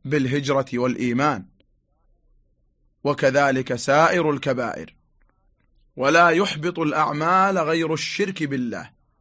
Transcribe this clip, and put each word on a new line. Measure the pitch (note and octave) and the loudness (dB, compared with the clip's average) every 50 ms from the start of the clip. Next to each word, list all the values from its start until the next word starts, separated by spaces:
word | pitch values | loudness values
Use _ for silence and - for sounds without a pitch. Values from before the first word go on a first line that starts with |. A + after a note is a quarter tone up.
| - | -6
بالهجرة | C3+ D3 D3 C3 B2+ C3+ D3 C#3 C#3 C#3 C#3 C3 - B2 | -2 -2 0 0 0 -2 -2 0 0 0 0 0 -2 -2
والإيمان، | A#2+ B2 B2+ B2 - A#2+ B2 A#2+ B2+ C#3+ D3+ E3 G2 - - _ _ _ _ _ _ _ _ _ _ _ _ _ _ _ _ _ _ _ _ _ _ _ _ _ _ _ _ _ _ - | -2 0 0 0 -2 -2 -2 0 2 2 0 0 -2 -6 -14 _ _ _ _ _ _ _ _ _ _ _ _ _ _ _ _ _ _ _ _ _ _ _ _ _ _ _ _ _ _ -4
وكذلك | C#3+ C#3+ - D3 C3+ C3 C#3+ C#3+ C#3 C3 C3 B2+ - B2+ | -4 0 2 2 2 4 4 2 2 2 0 -2 -4 -6
سائر | A#2+ - - C3+ D3+ E3 D#3+ F#3 F3+ D#3+ D#3 | -4 -2 2 4 4 4 4 4 2 0 0
الكبائر، | C#3+ C3 - D3 B2+ B2 A#2+ A2 E2 - D#2+ - - _ _ _ _ _ _ _ _ _ _ _ _ _ _ _ _ _ _ _ _ | -2 -2 -2 -4 -2 -2 -4 -6 -8 -10 -12 -14 -18 _ _ _ _ _ _ _ _ _ _ _ _ _ _ _ _ _ _ _ _
ولا | - B2+ C#3 D#3+ E3+ F3 E3+ | -2 0 4 4 6 6 6
يحبط | E3 F3 G3+ F#3+ - D3+ D3 F3 E3 E3 | 4 2 0 -2 -4 -4 -6 -6 -4 -2
الأعمال | D#3+ D3+ D3 D#3 D#3 D3 D3 D3 D#3+ E3+ F3+ F#3+ F#3+ G3 F#3+ F3+ | -2 -2 0 0 0 -2 -2 -2 0 2 2 2 2 2 2 0
غير | D#3 D3+ E3 E3 E3 D#3 D#3+ | 0 0 0 -2 -2 -2 -2
الشرك | D#3 - - - - G#3 G3 F#3+ - D#3 | -4 -4 -6 -4 -4 -4 -4 -4 -4 -6
بالله. | C#3 C#3 C3 B2 A#2 G2 F2 F2 - _ _ _ _ _ _ | -4 -4 -4 -4 -6 -6 -8 -12 -14 _ _ _ _ _ _